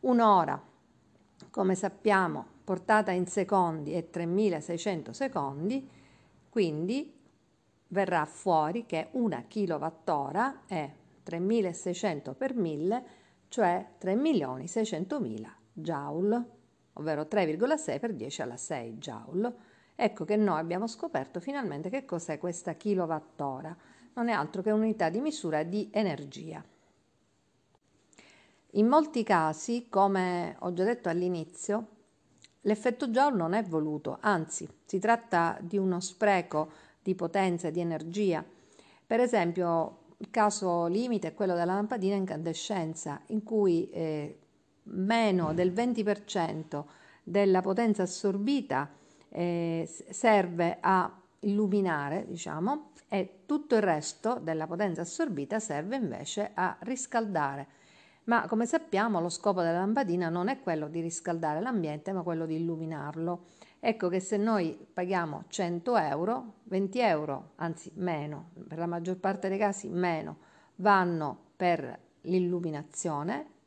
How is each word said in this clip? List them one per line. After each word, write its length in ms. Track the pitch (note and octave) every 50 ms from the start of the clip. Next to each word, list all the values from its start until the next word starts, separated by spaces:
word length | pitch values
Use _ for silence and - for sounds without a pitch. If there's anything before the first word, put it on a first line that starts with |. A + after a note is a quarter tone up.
Un'ora, 580 | - C4 B3 A#3 A#3 G#3+ G3+ F#3 D#3+ D3 C#3 - - - _ _ _ _ _ _ _ _ _ _ _ _ _ _ - -
come 240 | - - G3 F#3+ F#3+
sappiamo, 800 | F#3 G#3 F#3+ - - - A3 G3+ F#3+ F#3 E3+ D3+ C#3+ - - - - _ -
portata 400 | F#3+ E3+ F3 - A3 G#3+ G#3+ G#3
in 160 | F3+ F#3 F3+
secondi 680 | F3 - - F#3 F#3 G#3 F#3+ F3+ E3+ D#3+ D#3+ D3 C#3+ D#3+
è 180 | F3 E3 -
tremilaseicento 1000 | - F3 E3+ E3 F3 G3 A3 G#3 F3 D3+ D3+ - E3+ E3 - G#3+ F#3+ D#3+ C3+ -
secondi, 800 | - - C4+ C4+ C4+ F3+ C#3 C3+ C#3 C#3+ D#3+ G3+ B3 C4+ C4 - - - - - - _ _ _ _ _ _ _
quindi 600 | - A#3 G3 E3 D3+ D3+ E3 F#3 A#3+ C#4 D4 - - - _ _ _ _ _ _ _ _ _ _ _ _ _ _
verrà 380 | D#3+ F#3+ G3 F#3 F3+ E3 D3+
fuori 600 | - - - - F#3+ E3+ D#3+ D3+ D3+ F3 A#3 A3+
che 220 | - - D#3+ - - -
una 280 | C4 A#3+ G#3+ E3 A#2+ - -
kilowattora 1160 | - A3 G3+ E3+ E3 D3 D3 D#3+ D#3+ - _ - E3 C#3+ C#3 C#3 C#3+ F#3+ A#3 C4+ C4+ - - -
è 200 | F#3 E3 D3 C#3 - - _ _ _ _ _
tremilaseicento 1120 | - E3 E3+ F3+ G3 A3+ A#3 G3+ F3+ E3+ - - F#3 F3 F3 - G3+ E3 C#3+ - - C#3
per 180 | - C4 C4+ C4
mille, 500 | A#3+ G3 E3 D#3 C#3+ D#3 F3+ G#3+ B3+ B3+ - - - _ _ _ _ _ _
cioè 460 | - - G#3+ F3 F3 F#3 F#3+ - - -
tre 160 | - F#3 F#3+
milioni 540 | A3+ C#4+ D#4+ D4+ G#3 C#3+ B2+ B2+ C3 C3+ F3
seicentomila 840 | - A3+ A3 G#3+ - D#3 F#3 F#3 D4 D4 G#3 A#2+ A2 A2 A2 - - _ _ _ _
joule, 720 | F#3 D#3 D#3+ E3 C#3 C#3 C#3+ D3 E3 F#3 G#3 G#3+ A#3+ A#3+ A#3+ - - _ _ _ _ _ _ _
ovvero 340 | - D3 D3+ D#3 D3 D3+ D3+
tre 200 | - G#3 F#3 D#3
virgola 280 | D#3 E3 G#3+ C4+ D#4
sei 220 | D4+ - - B2+ C#3+
per 160 | - A#3 G#3
dieci 300 | B2+ A2 C3 - - A2+
alla 140 | A#2+ A#2+ C3
sei 420 | - - D#3+ C3+ A#2 A#2 A2 A2
joule. 520 | - - A#2+ A2 A2+ A2+ C#3+ F3+ G#3+ B3 A#3+ - - - - _ _ _ _
Ecco 280 | - - G#3+ G#3+ - E3
che 120 | D3+ G#3
noi 240 | G#3+ G#3+ G3+ E3+ D#3
abbiamo 260 | E3 E3 E3+ F#3 G#3+
scoperto 540 | A3+ A3+ - - E4 - C3+ C3+ - - F3+
finalmente 500 | E3+ C4+ C#4 C#4+ B3+ F#3+ D3+ C#3+ D#3+ F#3
che 160 | G#3+ C#4 C4+
cos'è 320 | - - E3 E3 - D#3 D3
questa 380 | - F3+ E3+ - - F#3 D#3+
kilowattora. 1000 | - - G#3 G3+ F#3 F3 D#3+ E3 D#3 D#3 - - - D3+ C#3 C3+ C3 D3 D#3 F3 - - - - - - - _
Non 160 | B3 A#3 A#3+
è 20 |
altro 300 | A3+ E3+ D3 D3+ - G3
che 80 | F#3 G#3+
un'unità 400 | G#3+ G#3+ A3 A3+ G#3+ A3 F#3 D#3+
di 120 | E3 G#3+
misura 420 | C4+ D#4 D4+ - - E3+ D#3 D3+ D#3
di 260 | E3+ F3+ G#3+ G3 -
energia. 720 | - G3+ A3 F#3+ D3+ C#3 D3 C#3 C3 C#3 D#3+ D#3+ D#3 D#3 D#3+ - _ _ _ _ _ _ _ _ _ _ _ _ _ _ _ _ _ _ _ _ _ _ _ _ _ _ _ _ _ - - - - - _ _ _ _ _ _ -
In 140 | G3+ G#3+ A#3
molti 360 | C4+ D#4 D#4 D4+ - B3 G#3+
casi, 640 | - G3+ E3+ D#3+ D#3 D#3 D3+ - - A#3+ A#3+ A#3+ -
come 680 | - F#3+ G3 G3 G3 F#3+ F#3 F3+ F3+ F3 F3 E3 - -
ho 140 | - F3+ F3+
già 100 | E3+ F#3
detto 260 | G#3+ A#3+ A#3+ - F#3
all'inizio, 800 | E3 F3 F3+ F3+ F3+ E3+ D#3 D#3 - - - - G3+ A3 A3 - - _ _ _ _ _ _ _ _ _ _ - _ _
l'effetto 480 | _ G#3 G#3+ G#3+ - B3+ A#3+ B3 D4+ B3
giallo 280 | A3 B3 C#4 D4 C4 G3+
non 160 | E3 E3 F3+
è 100 | A3 A3+
voluto, 560 | F#3 D#3+ D#3+ D3+ D#3 D3+ D3 D3+ C#3+ B2+ -
anzi, 480 | - G#3 G3+ E3+ D#3+ D#3 - - - - - _ _
si 140 | _ - F#3+
tratta 580 | F#3+ G#3+ A#3 - A#3 - - E3+ E3+ E3 - -
di 200 | - E3+ G#3 G3+
uno 200 | F#3+ F#3+ F3+ F3
spreco 720 | F3+ - - - A3 G#3 G3 F3+ E3+ F3 - D3+ D#3 - - - - - _ _
di 140 | _ - F#3
potenza 520 | F3+ F3 E3+ E3+ G3+ F#3+ F#3 F3 E3+ - E3
e 40 |
di 80 | D#3 F3
energia. 680 | F3 E3+ E3 D#3 D#3 E3 E3+ G3 G#3+ F#3+ E3+ D#3 D#3+ - - - _ _ _ - - - - _ _ _
Per 120 | A3 A#3
esempio, 840 | B3 A#3+ A#3+ G#3+ F3 E3+ E3+ F3+ F3+ E3+ E3+ E3 D#3+ - - - - - - _
il 120 | - -
caso 560 | - A#3 G#3+ G#3 G3+ - G3 F#3 F3 E3+ E3+
limite 440 | E3+ F3 G#3 A#3+ B3+ A#3+ G3+ - D#3+
è 40 | D#3+
quello 220 | - F3+ F#3 F3+
della 180 | E3+ E3+ E3+ F#3
lampadina 400 | G3 G#3 G#3+ C4 A3+ F#3 F#3+ G3+
a 60 | G3
incandescenza, 1040 | F#3+ F#3 - D3+ E3 E3+ D#3+ - - - G#3+ F#3+ E3 D#3+ D#3+ D#3+ - D#3 C#3+ - - _
in 140 | A3 G#3+
cui, 480 | G#3 G#3+ A3+ G#3+ G3+ F#3+ E3+ E3 F3 -
eh, 480 | - E3+ E3 D#3+ D#3 D3+ D3 D3+ - - _ _ _ _ _ _ _ _ _
meno 680 | - - F#3+ F#3 G3 A3+ A#3 A3+ G#3+ F#3 F3+ F3 D#3 D#3+
del 160 | E3+ F3+ F#3
venti 320 | F3 G#3 A#3+ B3 A#3 A3 G#3
per 220 | G#3 G3+ G3+ -
cento 640 | - - G3 E3 D#3+ D#3 D#3 D#3 - - D3 D3 - - - - - - - _
della 380 | - E3+ G3+ G3+ G3 F#3 F#3
potenza 420 | F#3 F#3+ F#3+ G3 A#3 A3+ G#3 - F#3
assorbita, 840 | F3+ - - - G3+ F#3+ G3 G3+ A#3 C#4+ C#4 - - C#3 C3 D3 D3 - - - - - _ - _
eh, 540 | - - F3 F3 F3 E3+ E3+ E3 E3 E3 E3 E3
s-, 220 | - - - -
serve 680 | - - - A#3 G#3+ G3+ F#3 F3 F3 E3 E3+ E3+ - -
a 320 | - - F#3+ F#3 F3+ - - - - _ _ _
illuminare, 880 | - G#3 G3+ G#3 G#3+ G3 F#3+ G#3 F#3+ F#3 D#3+ D3 C#3+ C#3+ D3+ F#3+ - -
diciamo, 640 | - E3+ - E3 D#3 D#3 E3+ A3 C#4+ D4+ D4 - _ - - _
e 380 | - G3 F#3 F#3+ - - _ -
tutto 280 | D4 D4+ D4 - B3
il 60 | A3
resto 560 | G#3+ F#3+ D#3+ D3+ D3 - - - - A3 B3 -
della 280 | - D#3+ D#3+ D#3+ D#3 D#3+
potenza 340 | E3+ E3+ G#3+ G3 E3 -
assorbita 580 | E3+ E3+ - - E4 D4 F#3+ C#3 C#3+ - G#3 A3
serve 360 | A3 - D3+ C#3+ D#3 G3 A#3+
invece 560 | C4+ A#3 D#3 A#2 - C#3+ - - - G#3 - -
a 240 | - F3+ F3+ - -
riscaldare. 960 | - - C4 C4 - - - A#3 A3+ G#3+ F#3+ D#3+ D3 C#3 C#3 C#3 C#3 - _ _ - - - - - - _ _ _ -
Ma 160 | A#3+ A#3 - -
come 200 | - A3 A#3 A#3
sappiamo, 520 | - D#4+ D#4+ - - F#3+ G#3+ A#3 G#3 F3
lo 100 | E3 F3
scopo 320 | E3+ - - G#3 G3 F#3
della 180 | E3+ E3 E3 F3
lampadina 500 | F#3+ G3+ A3 C4+ C4+ F#3 E3+ F3+ F3+ E3
non 200 | E3 F3 F3+ A3
è 120 | C4+ C4
quello 260 | - - E3 D#3 D3+ D3
di 140 | D#3+ E3
riscaldare 600 | E3 E3 D#3+ - - - E3 E3 E3 D#3 D3+ D#3
l'ambiente, 500 | G3 B3+ B3 G#3 E3 D3+ D3 D3+ - -
ma 100 | G3 F#3
quello 240 | E3+ F3 E3 D#3+ D#3+
di 120 | D#3+ D#3+ D#3+
illuminarlo. 880 | E3+ E3+ E3+ D#3+ E3 D#3+ D#3+ D3 C#3+ D3 D3 D#3+ E3 E3+ F3 F3 F3+ - _ _ - - _ _
Ecco 280 | - - G#3+ A3 - F3+
che 120 | F3 F#3+
se 180 | F#3 - A3 G3+
noi 400 | G3+ A3+ A3+ G#3 F3 D#3+ D3 - - _ _
paghiamo 520 | - F3+ F3+ F#3+ F3+ E3+ D#3 D3 - - -
cento 500 | - - F#3+ E3+ F3 F3 E3+ B3+ A#3+ G#3+
euro, 600 | D#3+ D3+ C#3+ D3 E3+ G3+ A#3 C4 B3+ A3 - _ _
venti 340 | A3 F#3+ F#3 G3 F#3+ G3 B3
euro, 540 | B3 G#3+ E3+ D3+ D3+ D3 C#3 C3 - - _
anzi 360 | - D#3+ E3 D#3+ - - - -
meno, 560 | - F3+ F3+ E3 D3+ C#3+ D3+ D3+ - E3+ E3+ - E3+ - -
per 100 | D#3 D#3+
la 80 | E3+
maggior 320 | E3+ E3+ E3+ E3+ F3+ F#3 F#3
parte 320 | - F#3+ G3 G3 G3 F#3+
dei 80 | F#3+ G3
casi 320 | G#3+ G3+ G3 G3 - G#3+
meno, 480 | F3+ F3 F#3 F3 E3+ D#3 - D#3+ D#3 - - - - - _ _ _
vanno 640 | - F#3 G#3 G3+ F#3+ F#3 F3 E3+ D#3+ D#3 C#3+ - - - _ _
per 420 | _ F#3+ F3+ E3+ D3+ C#3 B2 - - - _ _ _
l'illuminazione 1300 | _ D#3 F3+ F#3 F3+ F3 F3+ F3 F3 E3 D3+ C#3+ D3 - - - - F3 D#3 C#3+ D3 F3 A#3+ C#4+ D#4 - - _ _